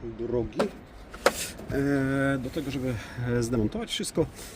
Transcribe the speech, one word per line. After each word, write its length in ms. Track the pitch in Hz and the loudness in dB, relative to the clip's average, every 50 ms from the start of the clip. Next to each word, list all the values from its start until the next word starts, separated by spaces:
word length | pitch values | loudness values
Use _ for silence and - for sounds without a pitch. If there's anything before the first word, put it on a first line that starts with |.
| 120 117 113 110 | -10 -10 -6 -6
drogi. 400 | 117 113 117 123 113 107 - - | -2 0 2 2 0 0 2 2
E, 1800 | - 98 - - - - - - - - - - - - - - - - - - - - - 139 139 143 143 139 135 135 135 139 135 139 139 135 | 0 0 0 -6 -14 -18 -16 -16 -16 -16 -14 2 2 2 2 2 -2 -6 -6 -10 -8 -2 0 2 4 4 4 4 4 4 4 4 4 4 2 2
do 120 | 120 131 | 0 -2
tego, 200 | - 170 143 139 | -4 -2 -2 -2
żeby, 240 | 131 139 131 131 120 101 - - - 123 120 120 | -2 -2 0 0 -2 -2 -4 -6 -6 -4 -2 0
e, 140 | 120 120 117 | 2 2 2
zdemontować 480 | 113 127 117 107 107 - 226 233 - | 4 4 2 2 2 0 -2 -4 -4
wszystko, 360 | - - 196 - - 175 156 - - - - - - | -4 -4 -4 0 2 2 2 2 0 -8 -12 -14 -14